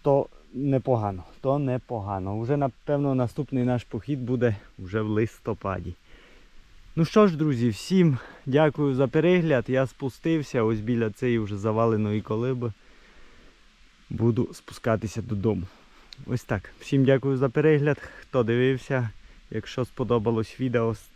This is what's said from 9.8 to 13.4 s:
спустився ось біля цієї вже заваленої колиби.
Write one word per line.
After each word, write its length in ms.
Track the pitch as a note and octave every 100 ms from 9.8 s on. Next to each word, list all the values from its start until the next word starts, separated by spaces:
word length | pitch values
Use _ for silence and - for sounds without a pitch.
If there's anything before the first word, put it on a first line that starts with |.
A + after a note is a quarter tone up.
| C3
спустився 760 | - C3+ - D#3+ E3 C#3 C3
ось 160 | A2 A2
біля 320 | G#2+ A#2 A2
цієї 280 | - B2+ A#2
вже 180 | G#2 G2+
заваленої 640 | A2 A2 A#2 G#2+ G#2+ G#2+
колиби. 520 | - A2 B2 B2 A#2+ - - - - - - -